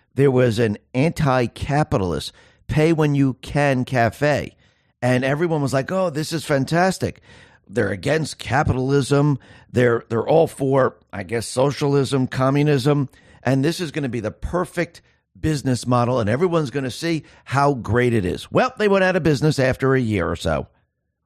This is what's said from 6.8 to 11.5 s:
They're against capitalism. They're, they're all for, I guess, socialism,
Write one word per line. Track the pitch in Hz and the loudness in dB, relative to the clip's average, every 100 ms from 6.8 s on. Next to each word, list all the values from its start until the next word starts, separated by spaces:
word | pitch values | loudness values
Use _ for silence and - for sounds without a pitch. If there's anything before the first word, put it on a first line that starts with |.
| 190 180 95 - _ - - _ _ | 2 0 -6 -8 _ -20 -20 _ _
They're | 104 101 | -2 -2
against | 98 85 156 139 - | -2 -2 0 -2 -8
capitalism. | - 127 160 127 131 143 131 143 147 135 - - _ | -4 0 0 -2 2 0 2 2 4 0 -6 -20 _
They're, | - 123 117 - | 0 2 2 -2
they're | 113 - | -4 2
all | 156 160 | 2 2
for, | - 139 135 127 - _ | -2 0 2 2 -2 _
I | 95 | -12
guess, | 92 117 | -6 -6
socialism, | 104 | -4